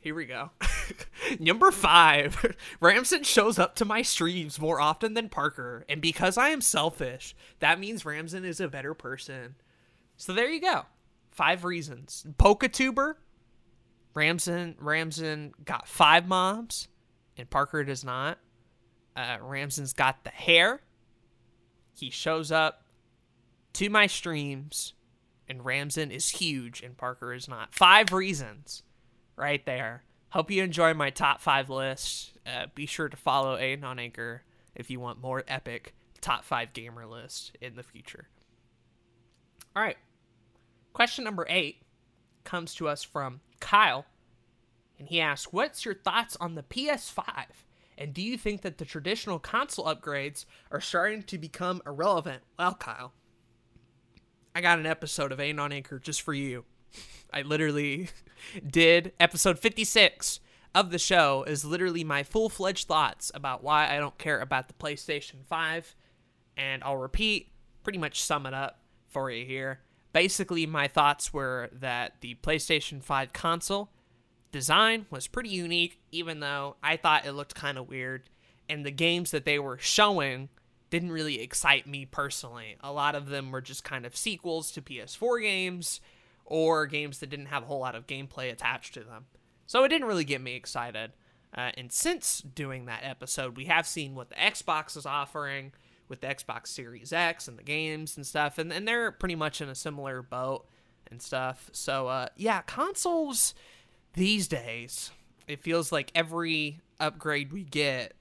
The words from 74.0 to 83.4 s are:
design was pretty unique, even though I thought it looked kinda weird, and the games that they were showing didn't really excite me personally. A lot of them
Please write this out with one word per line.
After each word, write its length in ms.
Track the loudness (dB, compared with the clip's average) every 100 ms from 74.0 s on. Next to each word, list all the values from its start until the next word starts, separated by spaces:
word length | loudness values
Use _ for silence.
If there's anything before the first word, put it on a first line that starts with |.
| _ _ _ _ _
design 540 | -6 4 6 6 4 -4
was 160 | -12 -8
pretty 240 | -8 -6
unique, 500 | -6 -2 0 0 -2 _
even 300 | -8 -6 -6
though 360 | -4 -4 -6 -4
I 140 | -2 2
thought 300 | 4 2 2
it 60 |
looked 220 | -8 -10
kinda 280 | -6 -6 -6
weird, 480 | -8 -8 -8 -8 -12 _ _ _ _
and 200 | -8 -6
the 40 |
games 400 | 0 0 2 0
that 120 | -2
they 140 | 0 0
were 180 | -2 -6
showing 720 | 0 4 6 4 0 -4 -10 _ _ _ _
didn't 240 | -4 -2
really 280 | -4 -4 -4
excite 460 | -4 0 4 4 2
me 200 | -12 -10
personally. 720 | -6 -6 -6 -10 -14 -16 -14
A 120 | -10
lot 220 | -2 0
of 140 | 0 -4
them 220 | -8